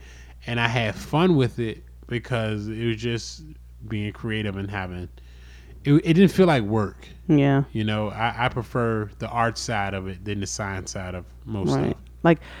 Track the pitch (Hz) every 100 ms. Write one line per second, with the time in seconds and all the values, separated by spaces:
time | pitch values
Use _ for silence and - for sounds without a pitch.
0 | - - - - - 117 117 123 110 -
1 | - 147 185 147 120 - 113 - - -
2 | - 120 - 120 110 104 107 110 117 110
3 | 120 117 - - - - - - 107 107
4 | 104 - 117 110 104 98 98 101 92 90
5 | 90 - - - - - - - 143 151
6 | 165 165 190 - 180 139 101 110 98 -
7 | - - - 147 143 139 135 110 107 107
8 | 107 107 113 117 123 127 - 127 117 110
9 | 104 - 110 117 117 - - 107 98 95
10 | 95 92 104 101 95 - 101 95 90 101
11 | 92 90 - - 113 104 98 135 - -
12 | - - 160 165 - -